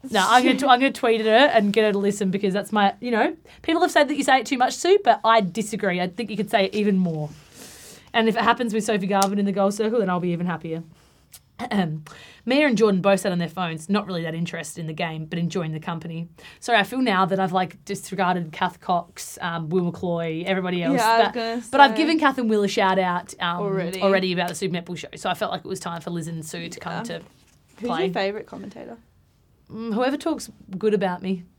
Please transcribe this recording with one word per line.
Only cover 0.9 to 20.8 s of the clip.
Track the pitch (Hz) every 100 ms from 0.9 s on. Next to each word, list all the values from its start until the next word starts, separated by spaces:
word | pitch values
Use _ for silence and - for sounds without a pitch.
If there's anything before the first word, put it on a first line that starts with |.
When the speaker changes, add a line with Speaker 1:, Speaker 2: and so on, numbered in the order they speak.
Speaker 1:
tweet | 262 247 226
at | 220
her | 220 294 226
and | 202
get | 202 214
her |
to | 202
listen | 202 202 190
because | 190 202
that's | 190 175
my, | 214 202 -
you | 247
know, | 220 294 320 - -
people | - 330
have | 359
said | 339 285
that | 285
you |
say | 285 269
it | 254
too | 262
much, | 247
Sue, | - 339 403
but | 254 220
I | 226 226
disagree. | 190 220 214 220 202 180
I | 180
think | 175 226
you | 208
could | 214
say | 220 190
it |
even | 208 208 190
more. | 180 156 151 - - - - - - - -
And | 240 226
if | 202
it |
happens | 214 233 240
with | 214
Sophie | 208 214 180
Garvin | 196 196 202
in | 196
the |
goal | 196 196
circle, | 208 220 233
then | 190
I'll | 180
be | 175
even | 170 175
happier. | 160 165 160 165 _ _ _ _ - _ -
Ahem. | 262 208 170 156 156 - - -
Mia | - 269 302
and | 208
Jordan | 214 190
both | 196 196
sat | 196
on | 175
their | 170
phones, | 175 175 160 156
not | 202 202
really | 180
that | 165
interested | 165 170 165 160 -
in | 160
the |
game, | 160 170 160
but | 156 175
enjoying | 170 185 160
the | 156
company. | 156 165 165 165 170 - - -
Sorry, | - 226
I |
feel | 202 254
now | 254 185 190
that | 190
I've, | 190
like, | 185 185 -
disregarded | - 202 - 190 180 180 160
Kath | - 180 -
Cox, | - 175 170 - - -
um, | 175 170 156
Will | 185 175
McCloy, | 170 180 170 165 160
everybody | 175 190 180 180